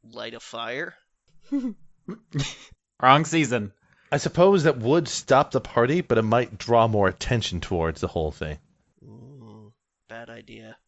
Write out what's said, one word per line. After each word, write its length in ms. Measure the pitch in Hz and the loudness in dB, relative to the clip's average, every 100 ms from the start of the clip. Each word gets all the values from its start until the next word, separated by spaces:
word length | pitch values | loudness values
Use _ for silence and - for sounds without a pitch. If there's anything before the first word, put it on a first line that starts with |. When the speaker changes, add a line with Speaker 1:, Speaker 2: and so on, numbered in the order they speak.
| 117 | -20
Speaker 1:
Light 300 | 117 113 117 | -16 -14 -14
a 40 | |
fire? 560 | - 117 117 127 175 - _ _ _ - - | -16 -12 -10 -8 -10 -14 _ _ _ -20 -8
Speaker 2:
<laughs> 240 | 285 247 - - _ - 220 _ 147 139 - - - _ _ | -6 -6 -12 -20 _ -16 -16 _ -6 -6 -10 -20 -20 _ _
Wrong 240 | 127 143 156 | 4 4 4
season. 460 | 165 143 120 104 _ _ _ _ | 0 0 -2 -4 _ _ _ _
Speaker 3:
I 60 | 143 | -4
suppose 460 | - - 185 196 | -2 4 4 6
that 140 | 151 127 | 2 0
would 300 | 113 160 143 | 2 0 0
stop 440 | - - 131 147 | -10 2 2 4
the 100 | 135 | -2
party, 400 | - - 120 165 | -2 0 2 0
but 160 | 165 113 | 0 0
it 60 | |
might 340 | 110 117 120 104 | 2 0 0 -8
draw 300 | - 117 113 | 2 4 4
more 200 | 107 95 | 2 0
attention 540 | 90 - 120 - 90 | 0 -4 -2 -2 -8
towards 380 | - 90 82 78 | -4 -2 -2 -4
the 60 | 90 | -6
whole 240 | - 78 | -4 -6
thing. 280 | - 78 76 _ _ _ _ | -6 -10 -12 _ _ _ _
Speaker 1:
Mm, 680 | - 110 123 143 113 107 107 110 _ _ _ | -20 -20 -20 -20 -20 -20 -20 _ _ _ _
bad 220 | 113 117 | -20 -18
idea. 480 | 117 107 110 - - | -20 -20 -20 -20 -20